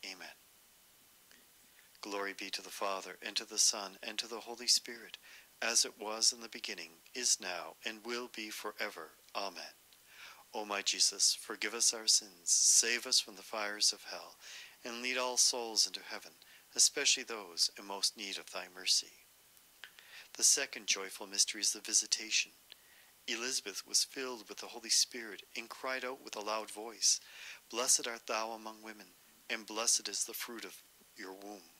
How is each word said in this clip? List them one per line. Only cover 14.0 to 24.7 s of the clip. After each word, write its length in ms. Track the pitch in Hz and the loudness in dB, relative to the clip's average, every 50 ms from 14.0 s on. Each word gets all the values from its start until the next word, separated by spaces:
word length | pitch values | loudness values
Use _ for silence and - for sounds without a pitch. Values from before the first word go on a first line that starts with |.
| - - | -8 -10
hell, 240 | 101 87 85 87 - - - - - - - - - - - | -10 -10 -10 -12 -16 -18 -16 -16 -14 -14 -14 -16 -20 -12 -8
and 160 | 127 117 117 | -8 -6 -4
lead 160 | 123 127 127 | -2 -2 0
all 200 | 127 127 127 123 | 0 0 0 4
souls 500 | 120 - - - 127 117 113 110 104 - | 4 4 4 4 2 -4 -2 2 2 2
into 140 | 95 90 98 95 | 2 0 -10 -10
heaven, 300 | - 110 101 - - - - - - - - - - - | -8 -10 -10 -10 -12 -18 -20 -20 -20 -20 -20 -20 -12 4
especially 480 | 131 - - - 151 143 135 - - 123 | 4 4 4 6 4 4 4 4 2 0
those 480 | - 117 110 101 87 85 82 - - - - | -6 -6 -8 -8 -10 -2 0 0 0 0 -6
in 80 | 104 | -8
most 300 | 101 98 98 95 - - | -8 -4 0 0 0 0
need 200 | 113 104 98 95 | -2 -8 -6 -6
of 140 | 87 80 - | -8 -8 -8
thy 140 | - 95 90 90 90 | -8 -8 -10 -10 -12
mercy. 380 | 92 92 90 - - - - - - - - _ _ _ _ _ - - - _ - - - - - - - - - - - - | -6 0 2 2 2 2 -2 -14 -20 -20 -20 _ _ _ _ _ -20 -20 -20 _ -20 -20 -20 -20 -20 -20 -20 -18 -18 -18 -16 -4
The 60 | - - | 4 6
second 460 | - - - 139 131 - 127 104 95 | 6 6 6 4 -2 -4 -10 0 0
joyful 400 | - 101 98 95 - - 107 98 | 0 0 0 -6 -8 -10 -10 -6
mystery 320 | 98 98 - - - 107 | 0 0 0 0 0 0
is 120 | 98 - - | 0 0 0
the 80 | 107 | 0
Visitation. 720 | 104 - 107 104 - - - - 110 110 104 - - - - - - - - - - - - - - - - _ - - | -4 2 2 2 2 2 -2 -2 -2 0 2 2 2 0 -4 -20 -20 -20 -20 -20 -20 -20 -20 -20 -20 -20 -20 _ -6 -6
Elizabeth 580 | 120 113 117 127 131 - - 101 92 - - | -4 -2 -2 -2 -2 -2 -2 -4 -8 -8 -10
was 160 | - 104 - - | 0 2 2 2
filled 460 | - - 139 131 127 127 117 104 - | 2 -2 -6 -6 -6 -6 -8 -10 -12
with 100 | 101 - | -12 -10
the 80 | - | -10
Holy 240 | 98 | -10